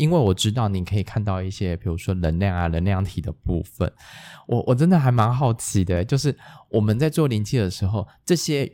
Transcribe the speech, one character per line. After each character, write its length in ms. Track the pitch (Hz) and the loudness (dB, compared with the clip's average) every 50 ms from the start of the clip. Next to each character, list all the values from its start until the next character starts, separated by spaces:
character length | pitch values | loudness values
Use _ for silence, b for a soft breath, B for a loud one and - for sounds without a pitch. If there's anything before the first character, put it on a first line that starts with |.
因 100 | 151 156 | 0 2
为 80 | 175 165 | 2 4
我 160 | 123 95 92 | 4 2 2
知 160 | - - 107 | 2 0 -2
道 180 | 104 127 113 104 | 0 0 -2 -2
你 160 | 98 92 90 | -2 -4 -4
可 120 | - 101 107 | -2 -2 -2
以 40 | 92 | -2
看 200 | - - 113 104 | -2 -4 -4 -2
到 160 | 104 95 92 | -2 -2 -4
一 80 | 92 95 | -4 -6
些， 280 | 95 - 101 90 85 | -6 -4 -4 -2 -2
比 120 | 85 - 95 | -2 -4 -4
如 80 | 82 | -4
说 160 | 95 - - | -4 -2 -4
能 280 | 92 92 85 80 80 85 | -2 0 0 0 0 0
量 140 | 101 101 90 | 0 0 0
啊、 120 | 87 87 | 0 0
能 180 | 82 82 82 87 | 0 0 0 0
量 200 | 101 98 92 95 | 0 0 0 -2
体 160 | 90 - - | -4 -4 -6
的 120 | - - | -8 -8
部 300 | 78 - - - 90 82 | -8 -6 -4 -4 -2 -2
分。 280 | 82 - - - 87 - - B B B B B B B B B B B | -4 -6 -4 -4 -4 -4 -4 B B B B B B B B B B B
我， 140 | 120 117 - | -2 0 2
我 80 | - 127 | 2 2
真 160 | 120 156 180 | 4 4 4
的 80 | 185 160 | 4 4
还 120 | 135 127 | 4 4
蛮 220 | 123 120 107 117 | 4 4 2 2
好 220 | 123 131 147 120 113 | 2 2 2 0 0
奇 300 | - - - - 101 92 | -2 -4 -2 0 0 2
的， 200 | 90 90 87 92 | 2 0 0 0
就 140 | 120 139 135 | 0 0 0
是 180 | 139 143 - B B B B B B B | 0 -2 -4 B B B B B B B
我 120 | - 113 | 0 2
们 180 | 104 104 107 117 | 2 2 2 2
在 100 | 156 156 | 0 0
做 200 | 151 170 156 135 | 0 0 0 0
灵 160 | 117 107 104 | 0 -2 -2
气 120 | 104 - | -2 -2
的 140 | 123 101 90 | 0 0 -2
时 160 | 90 - 101 | -2 -2 -2
候， 200 | 92 107 104 95 B B B B | -2 -2 -2 -6 B B B B
这 80 | - 180 | -2 0
些 320 | 160 - - 151 139 139 - | 0 0 -2 -2 -2 -2 -4